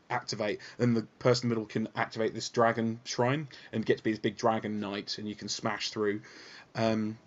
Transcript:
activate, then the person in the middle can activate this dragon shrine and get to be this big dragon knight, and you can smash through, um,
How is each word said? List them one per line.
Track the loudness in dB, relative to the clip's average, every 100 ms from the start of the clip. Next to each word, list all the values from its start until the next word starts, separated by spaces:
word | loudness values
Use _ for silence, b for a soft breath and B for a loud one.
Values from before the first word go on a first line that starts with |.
| -4
activate, | -4 -4 -2 -2 -2 B B
then | 2
the | 2 0 0
person | 4 4 2
in |
the | 0
middle | -2
can | -2 -2 -2
activate | -2 0 -2
this | -2 -2
dragon | 4 4 4 0 -2
shrine | -4 0 2 2 -4 B B
and | -2 2
get | 2
to |
be | 2
this | 0
big | -2 2
dragon | 2 2 0 -4
knight, | -4 -4 -6 -6
and | -6
you | -8
can | -6
smash | -4 -4 -4 -4
through, | 0 0 0 B B B B B
um, | 0 2 2 0 -4